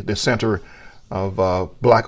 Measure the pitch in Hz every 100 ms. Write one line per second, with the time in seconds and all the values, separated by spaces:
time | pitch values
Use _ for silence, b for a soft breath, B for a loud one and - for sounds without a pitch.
0 | 98 104 - 117 113 98 B B B B
1 | - 95 98 92 95 90 90 - 123 113